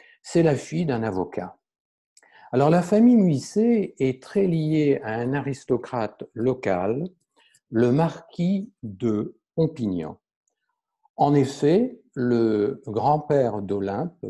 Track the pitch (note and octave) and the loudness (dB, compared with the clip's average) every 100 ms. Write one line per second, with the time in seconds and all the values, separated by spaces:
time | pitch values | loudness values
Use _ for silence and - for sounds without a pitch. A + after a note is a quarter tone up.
0 | _ _ - E3+ E3 B2+ - D#3 E3+ A#2 | _ _ -2 2 2 2 -2 -4 -2 -2
1 | A2+ F#2+ F2 - F#2 - _ _ _ _ | -2 -4 -6 -8 -10 -14 _ _ _ _
2 | _ _ _ - - B2+ C#3+ F3 F3 G#3+ | _ _ _ -20 -4 2 4 4 2 4
3 | A#3+ A#3+ F#3 C#3 - G3+ A3+ A#3 F#3+ - | 6 6 4 2 -2 0 2 2 -2 -2
4 | C3 B2+ - G#3 G3 E3 D#3 D#3 D3 C#3 | -2 -2 -4 -2 0 0 0 2 2 0
5 | A2 A2 A#2+ C#3+ C3+ C3 - B2 - B2 | -2 -6 -4 -4 -4 -8 -4 -4 -2 -6
6 | G#2+ - - - A#2+ B2+ - F2+ F#2+ B2 | -6 -8 -14 -4 -2 -2 -2 -2 -2 -2
7 | F3+ - _ _ _ _ _ A2+ A#2+ C#3 | -6 -12 _ _ _ _ _ 0 2 2
8 | E3 - - - F3 G3 G3+ _ A2 F#2+ | 0 -4 -12 -4 -2 -2 -4 _ -16 -6
9 | A#2 G#2 A2 - _ - D#3+ - A2 F2 | -2 -2 -4 -10 _ -2 -2 -2 -4 -4
10 | D#2 - _ _ _ _ _ _ _ _ | -6 -12 _ _ _ _ _ _ _ _
11 | _ - C#3+ C#3+ C3 - D3 F3+ B3+ - | _ -2 2 4 2 0 2 2 0 -4
12 | _ - B2 A#2+ A2+ G#2+ G#2 - - G#2+ | _ -4 0 2 2 0 -2 -4 -8 -2
13 | A#2+ D3+ D3 C#3+ A#2+ G#2 G2 G2+ G2 G2+ | 0 0 2 2 2 -2 -4 -4 -4 -4
14 | E3+ - G#2 | -8 -10 -14